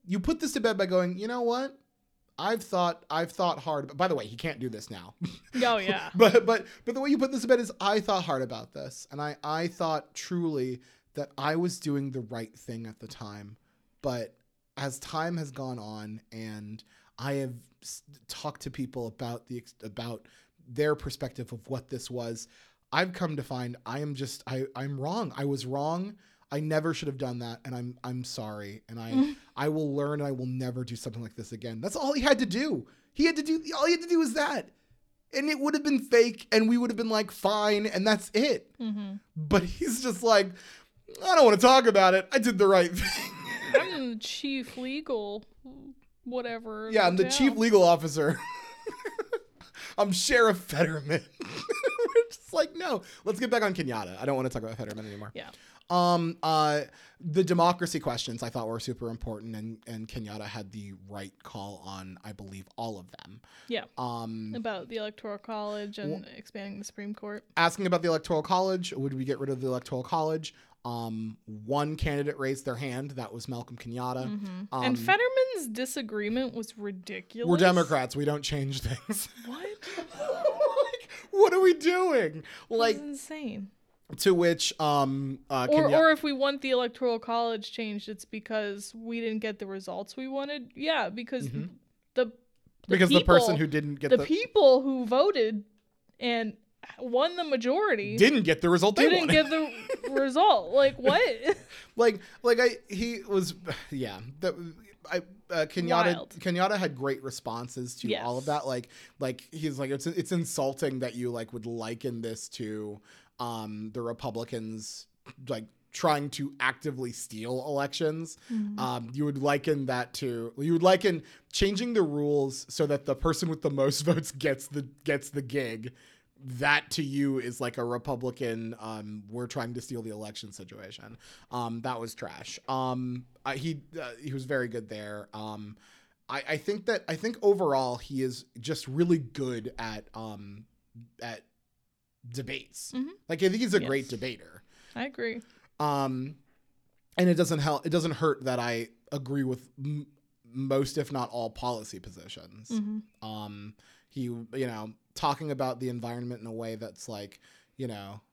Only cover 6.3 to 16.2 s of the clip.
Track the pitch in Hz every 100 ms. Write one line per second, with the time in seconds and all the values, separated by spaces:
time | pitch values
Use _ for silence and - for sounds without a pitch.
6.3 | 226 190 226 - - - 240 277 277 262
7.3 | 269 233 240 233 - 196 214 208 190 175
8.3 | 135 127 113 - 143 135 - - 139 147
9.3 | 147 147 156 170 175 165 156 - - -
10.3 | 180 170 147 127 123 _ _ _ - 139
11.3 | - 143 160 175 175 156 143 139 131 110
12.3 | 117 113 - - 117 113 107 110 - 107
13.3 | 104 104 113 _ _ _ _ 139 123 107
14.3 | _ _ _ _ - 139 127 - 156 165
15.3 | 175 147 131 131 120 107 107 107 107